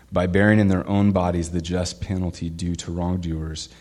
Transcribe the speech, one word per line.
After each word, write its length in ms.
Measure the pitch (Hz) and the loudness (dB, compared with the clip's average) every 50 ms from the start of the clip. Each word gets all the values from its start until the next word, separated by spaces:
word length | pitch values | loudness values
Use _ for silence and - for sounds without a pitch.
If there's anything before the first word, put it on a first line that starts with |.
| - _ - | -16 _ -2
by 140 | 90 90 | 0 0
bearing 320 | 90 90 98 101 107 107 107 | 2 4 4 6 6 6 6
in 100 | 104 98 | 6 4
their 180 | 95 90 - 80 | 2 2 0 0
own 240 | 101 101 101 101 95 | 2 4 4 4 4
bodies 380 | 92 90 90 87 85 82 80 | 2 2 0 0 -2 -2 -2
the 100 | 87 87 | -4 -4
just 400 | 80 85 90 90 90 87 - - | -4 -2 -2 -2 -2 -4 -6 -8
penalty 480 | - - 98 92 92 87 - - 85 85 | -8 -6 -4 -4 -4 -4 -6 -6 -8 -8
due 260 | 82 85 87 87 87 | -6 -6 -4 -4 -4
to 160 | 82 - - 85 | -6 -8 -8 -6
wrongdoers 760 | 87 87 87 90 92 87 82 80 78 78 80 80 76 - - - - | -4 -2 -2 -2 -2 -4 -4 -6 -6 -6 -8 -10 -10 -12 -16 -18 -20